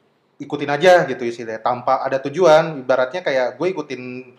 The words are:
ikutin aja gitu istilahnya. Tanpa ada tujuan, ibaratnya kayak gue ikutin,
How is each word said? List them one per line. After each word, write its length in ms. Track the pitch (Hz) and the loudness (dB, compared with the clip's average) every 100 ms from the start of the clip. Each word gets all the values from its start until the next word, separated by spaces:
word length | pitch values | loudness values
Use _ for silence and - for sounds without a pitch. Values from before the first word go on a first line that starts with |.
| _ _ _ - | _ _ _ -18
ikutin 300 | 139 147 143 | -10 -8 -4
aja 380 | 143 185 180 135 | 2 6 6 4
gitu 160 | 123 | -4
istilahnya. 400 | 120 117 113 110 | -6 -8 -10 -6
Tanpa 400 | 123 110 127 131 | -4 -2 0 -2
ada 160 | 131 135 | 0 -4
tujuan, 600 | 143 143 175 156 165 147 | -4 2 6 6 4 -4
ibaratnya 400 | 127 127 127 180 | -2 0 0 -4
kayak 320 | 151 135 123 | -2 0 -2
gue 120 | 120 175 | -2 -4
ikutin, 320 | 190 147 127 123 127 127 | -4 -8 -10 -12 -14 -16